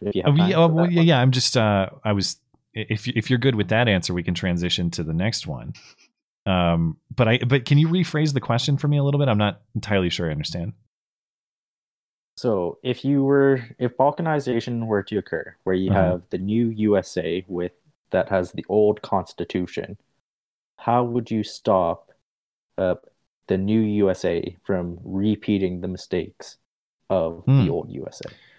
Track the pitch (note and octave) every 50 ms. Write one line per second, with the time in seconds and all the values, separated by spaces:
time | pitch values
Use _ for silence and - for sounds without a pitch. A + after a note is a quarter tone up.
0 | - G3+ - F#2+ F2+ D3+ C#3+ D3+ F3 F3+ F#3 D#3+ E3 E3+ D#3+ E3 E3+ F3 F3 E3+
1 | E3 E3+ D#3+ B2+ B2 C3 B2+ C3 A#2+ - - B2+ A2 G#2+ G#2 G2 F#2+ F#2 - -
2 | _ A2 G#2 G2+ F#2 - - - _ _ _ _ _ _ _ A2 G#2+ - G#2+ G#2+
3 | - B2+ B2 A#2 A2 - C3 A#2 A2+ C3+ B2 G#2 G#2 F2 A2 A2+ B2 A#2 G2+ F2+
4 | E2+ - F2+ F2+ E2+ F#2+ F2+ - - F#2 F2 E2+ F2 F2 - - F2 F2 E2 -
5 | E2 D2+ D#2+ E2 F#2 A2+ - - - - - A#2+ A2 - - - - - - _
6 | _ _ _ _ _ _ _ _ _ G#2 F#2+ F#2 F2 E2+ E2+ E2 E2 E2 D#2 -
7 | _ _ - - B2 A2 A#2 B2+ - A#2+ C3+ C#3 A#2 - D3 C#3+ D#3 D#3+ E3+ F#3
8 | F3 - - D#3 D#3 D3+ C#3 C3+ - - A#2+ A#2+ - - C#3+ C#3 - D3 D3 D3
9 | C#3 C#3 C#3 C#3+ C#3+ C3+ A2 G#2 G#2 G#2 E2+ - _ _ _ A2 - - G#2 G2
10 | F#2 F2 - - F2 E2 D2+ D2 D2+ - - F2+ E2+ G2+ A2 _ _ _ _ _
11 | _ _ _ _ _ _ _ _ _ _ _ _ _ _ _ _ _ _ _ _
12 | _ _ _ _ _ _ _ - - B2 A2 F#2+ F2 E2+ - - - B2+ B2 -
13 | - C3+ C#3+ C#3 C3+ C3+ C#3 C#3 C#3 C#3 C3+ B2+ A#2 - - _ B2+ A#2+ - -
14 | C3 C#3+ C#3+ - E3+ D#3+ D#3 D3 B2+ B2+ B2 A#2 A2+ - A#2+ A#2 A2+ A2+ G#2+ G2+
15 | G2 - G#2+ G2+ F#2 - - D#2+ - - - _ _ F#2 F#2 F#2 F#2+ F#2+ F#2 G2
16 | F#2+ F2+ F2+ F2 E2+ _ - F2+ F#2 G2 G#2+ A2+ A#2+ A2+ A2+ G#2+ G#2+ G#2+ G#2 G2
17 | - - - - - D#2+ E2+ F#2 F#2 F#2+ F#2+ F2 F2 F2+ - _ _ _ _ _
18 | _ _ - F#2+ F#2 - G2+ F#2+ F2+ E2+ - - - - G2 G#2+ G#2+ G#2 G#2 -
19 | - - - F#2+ F#2 - - - F2 - - F#2 F2+ F2 - - - - G#2 -
20 | _ _ _ _ _ _ _ _ _ _ _ _ _ _ _ _ - - A2+ B2
21 | B2 A#2+ A#2+ B2 A2+ - A2+ A2 G#2 - - - _ - G2+ F#2+ F2+ E2+ F2 -
22 | - _ _ _ _ _ _ _ _ _ _ _ _ _ _ - F#2+ F#2 F2+ -
23 | _ - _ _ _ _ _ _ _ - F#2+ F#2+ F#2+ G2+ A2 A2+ A2 G#2+ G#2 G#2
24 | G2+ F#2+ F2+ - - F2+ E2+ E2 - - - _ _ - G2+ F2+ F2+ F2 F2 F2+
25 | F2+ - F#2 F#2+ G2+ G#2+ G#2+ G#2 - - G#2+ G2 F#2+ F#2 F2+ F2 F2+ F#2 F#2 F2+
26 | - - - - - - _ _ - - - _ _ _ _ _ _ _ _ _
27 | _ _ F#2+ F#2 E2 E2 E2 E2 - - C3+ C#3 A2+ E2 E2 E2+ - - - -
28 | - - - - - - - _ _ _ _